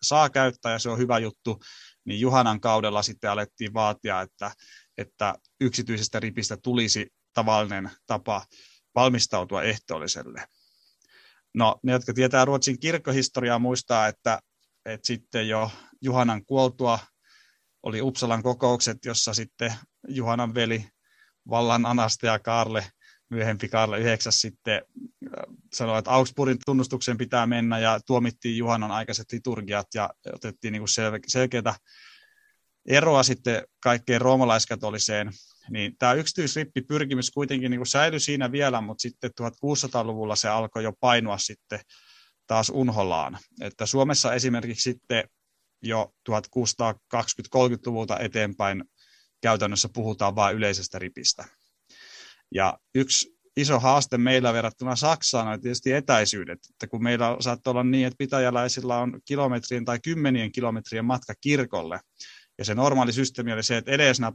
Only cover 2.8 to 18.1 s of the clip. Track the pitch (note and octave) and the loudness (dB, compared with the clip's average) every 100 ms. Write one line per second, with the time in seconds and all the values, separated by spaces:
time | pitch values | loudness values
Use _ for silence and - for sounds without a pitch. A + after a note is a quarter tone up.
2.8 | G#2+ G#2 G2+ G#2 G#2+ G#2 G#2 - A2 A2 | 2 -2 -4 -4 -4 -2 -4 -8 -8 -2
3.8 | G#2+ G#2 A2 F#2 F#2 - G2+ - - - | 0 0 -4 -4 -4 -8 -12 -12 -20 -20
4.8 | _ - G#2 - G#2 - _ - C3 A#2+ | _ -12 -12 -4 -2 -2 _ -2 -2 0
5.8 | A#2 A2+ G#2+ A2+ A2 G#2 G#2+ G2+ - B2 | -4 -4 -2 -4 -6 -6 -6 -6 -2 0
6.8 | A2+ G#2+ - _ _ - A2 A2 G#2+ G2 | 2 0 -4 _ _ -2 2 2 2 -4
7.8 | F#2+ - - A2 - G#2 - - - _ | -8 -12 -6 -6 -4 -6 -6 -20 -20 _
8.8 | _ - C3 B2 - G2+ F2+ G2 F2+ G#2+ | _ 2 4 4 0 -2 -2 -2 -2 -4
9.8 | - D#2+ D2+ E2 A#1+ A#1 - _ _ _ | -6 -8 -6 -8 -8 -16 -16 _ _ _
10.8 | _ _ _ _ _ _ _ - A2 - | _ _ _ _ _ _ _ 2 2 2
11.8 | C3 B2+ B2 A#2 B2+ C3 C3 C#3 C3+ B2+ | 2 0 0 2 4 6 4 4 0 -2
12.8 | D3+ E3 D3 C3+ B2+ - B2 A#2 B2 B2+ | -2 -2 -2 -2 -2 -2 0 0 0 -2
13.8 | - A#2 G#2+ G#2+ - A2+ _ _ _ _ | 0 2 2 0 -2 -2 _ _ _ _
14.8 | - A2 - A#2 _ A#2+ A2 A2 A2 G#2 | -14 -8 -6 -6 _ -4 0 0 -2 -6
15.8 | - - C3 B2+ A#2+ A2 - C3+ C3 B2+ | -20 -8 0 2 2 0 0 2 2 2
16.8 | B2 A2+ - _ _ _ _ _ _ _ | 0 0 -4 _ _ _ _ _ _ _
17.8 | - A2 C3 | -8 -4 -4